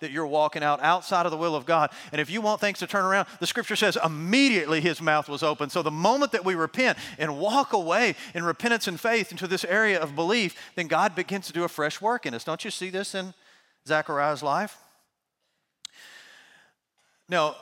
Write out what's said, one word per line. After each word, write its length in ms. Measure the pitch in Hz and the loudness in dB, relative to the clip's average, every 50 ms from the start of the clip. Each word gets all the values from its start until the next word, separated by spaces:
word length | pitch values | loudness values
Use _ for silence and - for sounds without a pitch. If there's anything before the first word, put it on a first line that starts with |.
that 100 | 156 156 | -10 -8
you're 160 | 135 156 160 | -4 -4 -4
walking 360 | 147 143 151 151 151 - 160 147 | 0 0 2 2 0 0 0 0
out 160 | 147 147 143 147 | 0 2 2 4
outside 420 | 151 175 180 165 - 196 180 170 | 4 2 2 2 0 0 2 2
of 80 | 180 156 | 0 0
the 60 | 156 | 0
will 160 | 165 170 156 | 0 0 0
of 100 | 147 123 | 0 0
God. 260 | 147 170 165 151 143 - - - - - | 2 2 4 2 2 -2 -6 -14 -6 -4
And 80 | 147 | -2
if 80 | 151 139 | -2 -2
you 140 | 175 226 220 | -2 -2 0
want 180 | 214 214 202 | 0 0 2
things 180 | 208 202 190 - | 0 0 -2 -2
to 60 | 185 | -4
turn 200 | 160 - 202 185 | -2 0 0 2
around, 220 | 190 190 202 180 - - - | 2 2 2 2 0 -4 -4
the 60 | 175 | -4
scripture 300 | 160 - 240 208 - 214 | -2 -2 -2 -2 -2 0
says 200 | - 220 202 160 - - | 2 2 2 2 2 0
immediately 800 | 160 156 147 165 175 214 262 277 269 226 185 156 143 160 160 147 | -2 -2 -2 -2 2 4 6 6 6 4 2 2 2 2 2 2
his 180 | 175 156 - | 2 0 0
mouth 260 | 170 160 151 151 143 | 2 2 4 2 2
was 160 | - 143 139 165 | 0 -4 -2 0
open. 280 | 151 151 147 147 139 | 0 0 0 -2 -4
So 100 | - 180 | -2 -2
the 100 | 160 156 | -2 -2
moment 420 | 151 156 170 208 247 285 285 - - | 0 2 4 4 4 4 2 0 0
that 120 | 208 180 | 0 0
we 100 | 190 190 | 0 0
repent 440 | 165 160 156 - - 262 240 - - - - - - | 0 0 -2 0 0 0 0 0 0 -4 -12 -8 -4
and 200 | 151 156 143 139 | -4 -4 -2 -2
walk 340 | 170 208 226 277 277 - - | -2 0 2 2 2 2 0
away 420 | 208 175 160 170 214 247 220 147 - - - - | 0 2 2 2 2 2 2 0 -2 -8 -10 -6
in 100 | 170 170 | -4 -2
repentance 420 | 170 160 - - 233 233 220 - | -2 -2 0 0 0 0 0 -2
and 140 | 202 175 156 | -4 -4 -2
faith 300 | - 226 233 226 190 - | 0 0 0 0 0 -2
into 160 | 175 170 185 | -6 -8 -6
this 180 | 175 180 180 - | -4 -4 -2 -2
area 340 | 170 180 214 220 214 196 170 | 0 2 2 4 4 2 2
of 160 | 156 147 143 | 0 -2 -2
belief, 400 | 147 170 175 226 240 208 175 - - - - - | 0 0 2 2 2 2 0 -2 -8 -18 -12 -6
then 120 | - 175 | -6 -2
God 280 | 151 165 160 190 214 170 | 0 2 2 2 2 0
begins 320 | 180 180 - 190 202 180 | -2 -4 -4 -4 -6 -6
to 80 | - - | -6 -4
do 100 | 170 175 | -2 -2
a 40 | 165 | -2
fresh 300 | - - 147 151 - - 196 | -2 -2 -2 -2 -2 -2 -2
work 240 | 220 240 233 - | -2 -2 -2 -2
in 80 | 147 120 | -4 -6
us. 100 | 117 - | -6 -6
Don't 180 | 165 160 170 - | -6 -6 -6 -6
you 80 | 214 | -8
see 200 | - - 180 185 | -8 -8 -8 -6
this 240 | 180 190 202 - - | -6 -6 -6 -6 -6
in 180 | 196 185 185 180 _ _ _ - _ _ _ _ _ - - | -8 -8 -8 -12 _ _ _ -20 _ _ _ _ _ -4 -2
Zechariah's 540 | 156 156 151 - 151 143 143 151 151 127 139 | 0 0 0 0 0 0 0 0 0 -2 0
life? 340 | 143 143 170 208 208 - - _ _ _ _ _ _ _ _ _ _ _ _ _ _ _ _ _ _ _ _ - - _ - - - - - - - - - - _ _ - _ _ _ _ _ _ _ _ _ _ _ _ _ | 0 0 0 -2 -4 -8 -14 _ _ _ _ _ _ _ _ _ _ _ _ _ _ _ _ _ _ _ _ -20 -20 _ -20 -20 -20 -20 -20 -20 -20 -20 -20 -20 _ _ -20 _ _ _ _ _ _ _ _ _ _ _ _ _
Now, 300 | - 180 175 151 151 - - | -2 0 0 0 0 -2 -6